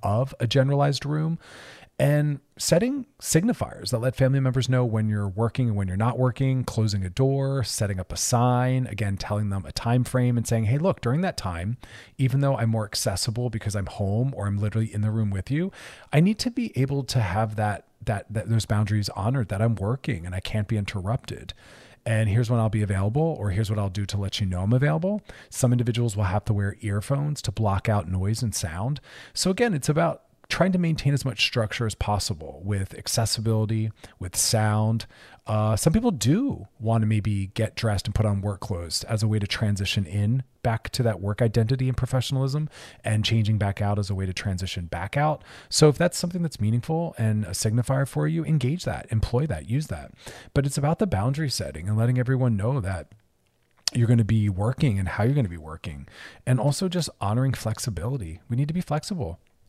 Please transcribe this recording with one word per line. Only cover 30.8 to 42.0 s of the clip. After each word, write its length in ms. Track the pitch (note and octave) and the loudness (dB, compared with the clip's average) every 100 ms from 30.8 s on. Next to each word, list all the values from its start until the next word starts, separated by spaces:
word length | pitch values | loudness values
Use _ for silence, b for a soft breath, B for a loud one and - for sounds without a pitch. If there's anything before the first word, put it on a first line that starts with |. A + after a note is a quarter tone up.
| E3+ D#3 C3+ | 2 2 2
as 120 | C#3 C3+ | 2 0
much 160 | G2 | 0
structure 420 | - B2+ G#2+ - A2+ | 0 0 -2 -2 -4
as 100 | - | -2
possible 640 | - G#2 - D#2+ D#2 - | 0 0 0 -6 -10 -8
with 300 | F#2+ G2+ F#2+ | -2 -2 -2
accessibility, 1000 | - - - A2 - A2 A2 G#2+ A2 A2 - B B | -8 -4 -2 0 0 0 2 2 0 -2 -6 B B
with 160 | F#2 - | -8 -2
sound. 680 | - A2 G#2+ G#2+ G#2+ A2+ - B B B - | 0 2 4 2 2 0 -2 B B B -4
Uh, 280 | G#2+ G#2+ A2 | 0 2 2
some 180 | D#3+ | 4
people 180 | G#3+ A#3+ | 4 2
do 560 | D3+ G#2+ F3+ C#4 - G#2 - | 2 2 2 2 -4 -10 -6
want 220 | A2 A2+ | 0 2
to 40 | G#2+ | 4
maybe 420 | G#2+ G#2 G2+ F#2+ | 2 2 -2 -2
get 280 | - G#2+ - | -2 -4 -2
dressed 320 | A2+ G2 - | -2 0 0
and 80 | G2+ | 0
put 100 | G#2+ | 0
on 160 | G2+ | 0
work 180 | G2 G2 | -2 -4
clothes 440 | - F2+ E2+ - - | -6 -6 -4 -6 -4
as 180 | A2 | 0
a 40 | G#2+ | 0
way 120 | G#2+ | 0
to 80 | G2+ | -2
transition 580 | - G#2+ G2+ G#2 - F#2+ | -2 0 0 0 -2 0
in 380 | G2+ G#2 C3 - _ | 0 0 0 -2 _
back 260 | A#2+ A2 - | -2 -2 -4
to 140 | - | -2
that 180 | A#2 G2 | 0 0
work 220 | G2 G#2 | -2 0
identity 440 | A#2 A2+ A2 C3 B2+ | 2 2 2 2 0
and 80 | |
professionalism, 720 | A#2 | -2